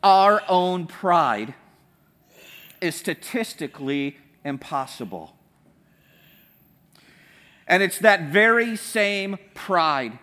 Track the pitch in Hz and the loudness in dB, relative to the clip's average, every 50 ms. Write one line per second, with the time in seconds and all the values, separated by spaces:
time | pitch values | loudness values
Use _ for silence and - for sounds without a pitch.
0 | - 196 190 190 190 202 208 208 - - 185 180 180 180 180 180 170 165 - - | 6 8 6 8 8 6 6 4 2 2 2 2 2 2 0 -2 -6 -8 -10 -4
1 | - 190 175 170 156 131 113 104 107 113 - _ _ _ _ _ _ _ _ _ | 0 2 4 4 4 2 0 -2 -4 -8 -10 _ _ _ _ _ _ _ _ _
2 | _ _ _ - - - - - - - - - - - - - 185 170 156 - | _ _ _ -20 -20 -20 -20 -18 -16 -14 -14 -14 -14 -14 -10 -6 -4 -4 -4 -4
3 | - - 160 - - - - 247 220 - - - 160 135 - - 139 135 139 143 | -6 -6 -6 -6 -10 -8 -6 -6 -6 -6 -8 -10 -10 -12 -10 -8 -6 -4 -4 -2
4 | 139 143 139 - _ _ _ _ _ 143 139 135 - - 151 139 131 131 - - | -4 -6 -8 -12 _ _ _ _ _ -10 -10 -10 -10 -6 -6 -6 -6 -6 -10 -12
5 | 123 98 92 87 80 - _ _ _ _ _ _ _ _ _ _ _ _ _ _ | -12 -12 -12 -14 -16 -16 _ _ _ _ _ _ _ _ _ _ _ _ _ _
6 | _ _ - - - - - - - - - - - - - - - _ _ _ | _ _ -20 -20 -18 -18 -18 -18 -18 -18 -18 -18 -18 -18 -20 -20 -20 _ _ _
7 | _ - - - - - - - _ _ _ _ _ - 170 185 196 185 - - | _ -20 -20 -20 -20 -20 -20 -20 _ _ _ _ _ 0 2 2 2 0 -2 4
8 | 185 220 202 190 165 143 147 202 214 226 226 233 233 233 226 208 - - - 226 | 4 6 6 4 2 0 2 4 4 6 4 2 0 -2 -4 -10 -10 -6 -2 -2
9 | 208 202 202 196 190 196 196 185 - - _ - - - - - 160 160 147 135 | -2 0 -2 -4 -6 -6 -8 -10 -14 -20 _ -18 -6 -2 0 2 2 2 0 -2
10 | 127 113 110 123 | -4 -6 -10 -14